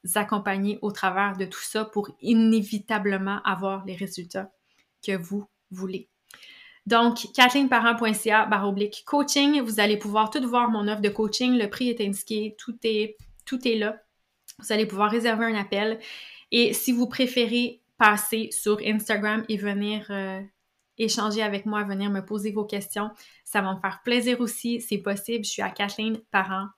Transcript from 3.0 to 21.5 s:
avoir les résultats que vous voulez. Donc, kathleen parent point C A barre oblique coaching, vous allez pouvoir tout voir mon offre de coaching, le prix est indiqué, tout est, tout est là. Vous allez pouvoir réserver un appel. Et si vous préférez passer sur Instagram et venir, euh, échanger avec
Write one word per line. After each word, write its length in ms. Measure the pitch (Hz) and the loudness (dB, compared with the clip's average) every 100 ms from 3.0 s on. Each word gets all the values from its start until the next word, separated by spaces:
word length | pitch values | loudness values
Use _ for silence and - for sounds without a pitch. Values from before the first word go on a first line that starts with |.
| 202 196 196 202 | 0 0 -2 -2
avoir 400 | - 185 190 196 | -2 -2 -2 -4
les 100 | 190 | -8
résultats 560 | 180 190 185 175 190 196 _ _ _ _ _ - | -8 -8 -8 -10 -10 -10 _ _ _ _ _ -6
que 100 | 190 | -4
vous 280 | 170 202 202 _ _ | -4 -8 -8 _ _
voulez. 380 | 185 190 185 - _ _ - - - - - - | -10 -6 -8 -12 _ _ -20 -20 -20 -20 -14 2
Donc, 380 | 233 240 233 - | 6 6 2 -6
kathleen 340 | - 254 277 269 | 6 6 6 4
parent 280 | 240 233 233 | 4 4 2
point 180 | 226 | 0
C 160 | 214 226 | 0 4
A 160 | 214 214 | 4 4
barre 200 | 208 202 | 2 0
oblique 360 | 196 208 - | 0 -2 -4
coaching, 560 | - 285 285 285 277 294 | 0 0 2 2 4 2
vous 180 | 233 214 | 0 2
allez 200 | 208 214 | 4 2
pouvoir 320 | 214 214 214 | 2 2 2
tout 100 | 302 254 | 0 0
voir 220 | 240 240 | 2 2
mon 180 | 220 208 | 2 0
offre 140 | 214 | 0
de 80 | 202 | 0
coaching, 480 | 202 214 - 254 247 | 0 -2 2 2 4
le 100 | 202 | 2
prix 220 | - 247 | -2 -2
est 100 | 226 | 0
indiqué, 560 | 202 196 - 220 214 214 | -2 -2 -4 -4 -4 -8
tout 220 | - 226 | -14 -4
est, 360 | 226 214 214 - - - | 0 0 -2 -6 -20 -20
tout 240 | - 262 254 | -8 -2 0
est 60 | |
là. 240 | 220 208 214 _ _ _ _ - - | 0 -2 -6 _ _ _ _ -20 -18
Vous 140 | - | -2
allez 140 | 214 214 | 0 0
pouvoir 240 | 190 208 | 2 2
réserver 340 | 233 233 220 | 2 0 0
un 100 | 226 | 0
appel. 460 | 214 202 202 214 226 - - - - _ | -2 -2 -2 0 -4 -10 -18 -18 -20 _
Et 220 | 240 240 | 4 4
si 200 | - - | 2 0
vous 140 | 240 240 | 0 0
préférez 760 | - 254 254 226 240 240 - _ _ | 0 0 2 2 2 -2 -6 _ _
passer 500 | 214 208 - 220 220 | 4 6 0 -2 -2
sur 260 | - 208 208 | -4 0 0
Instagram 640 | - 214 208 208 208 220 220 | 0 -2 0 0 0 -2 -2
et 80 | 208 | -4
venir, 480 | 202 202 208 214 202 | -2 -2 -2 -4 -6
euh, 320 | 196 190 190 196 _ _ _ _ - | -6 -6 -8 -12 _ _ _ _ -4
échanger 460 | 220 226 214 214 | -2 0 0 0
avec 240 | 214 | -2